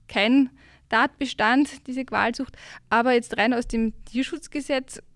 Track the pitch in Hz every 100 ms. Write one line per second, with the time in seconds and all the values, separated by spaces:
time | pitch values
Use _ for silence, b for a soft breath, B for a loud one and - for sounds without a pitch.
0 | - 202 214 269 254 b b b _ 226
1 | 285 - 262 - 214 262 285 269 - 254
2 | 254 208 214 240 262 B B B - 226
3 | 247 240 240 214 220 240 247 226 226 -
4 | - 240 262 311 - 294 269 269 269 -
5 | -